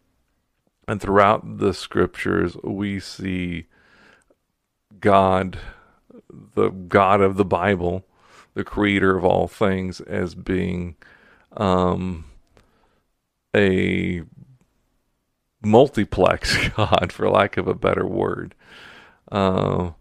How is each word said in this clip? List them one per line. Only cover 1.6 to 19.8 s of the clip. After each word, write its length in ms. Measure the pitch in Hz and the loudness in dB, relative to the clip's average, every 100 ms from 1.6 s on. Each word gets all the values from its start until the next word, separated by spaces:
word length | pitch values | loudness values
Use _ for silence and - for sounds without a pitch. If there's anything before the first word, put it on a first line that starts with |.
| 101 | -2
scriptures, 840 | 90 - - 90 - 98 92 90 - | -2 -4 -2 -2 -2 -2 -2 -2 -6
we 340 | - 101 101 98 | -8 -6 -4 -6
see 680 | - - 95 92 90 85 - _ _ _ _ _ _ _ _ _ _ _ _ 101 | -10 -10 -6 -6 -6 -8 -12 _ _ _ _ _ _ _ _ _ _ _ _ -2
God, 600 | 104 98 95 95 95 - - - _ _ _ 240 - - 101 | 4 6 6 2 -2 -8 -16 -20 _ _ _ -20 -20 -20 -10
the 160 | 107 101 | -2 -2
God 500 | 95 87 101 95 101 | -4 0 4 4 4
of 160 | 98 98 | 2 2
the 80 | |
Bible, 640 | 95 90 98 95 87 92 - _ _ - _ | 0 0 0 0 -2 -6 -10 _ _ -20 _
the 100 | - | -10
creator 520 | 98 - 104 101 95 95 | -6 0 2 4 2 2
of 80 | |
all 220 | 90 92 87 | 2 2 0
things, 540 | - 101 95 92 87 | -2 -2 0 -4 -10
as 340 | - 101 90 | -10 -6 -6
being, 600 | 87 90 92 92 90 87 - - _ _ _ _ - | -6 -4 -2 -2 -4 -8 -12 -20 _ _ _ _ -4
um, 680 | 101 92 90 92 92 82 78 - _ _ _ _ _ _ _ _ _ _ _ | 0 2 2 0 -4 -8 -14 -20 _ _ _ _ _ _ _ _ _ _ _
a 680 | 104 98 95 92 92 92 90 - - - _ _ _ _ _ _ _ _ _ _ _ | 2 2 2 0 -2 -4 -6 -10 -18 -20 _ _ _ _ _ _ _ _ _ _ _
multiplex 1080 | 107 110 143 - 98 - 90 85 - - - | 4 6 6 2 -2 2 2 2 -2 -2 -2
<laughs> 80 | - | -2
God, 360 | 104 - 90 | 2 2 0
for 160 | - 98 | -2 2
lack 280 | 98 101 - | 2 2 0
of 120 | 95 | -4
a 60 | |
better 320 | 98 95 90 95 | -2 -2 0 -2
word. 480 | 95 95 92 87 - - - - - - _ _ | -2 -2 -4 -10 -16 -20 -20 -20 -20 -20 _ _
Uh, 600 | 104 95 95 98 92 | -2 0 2 0 -2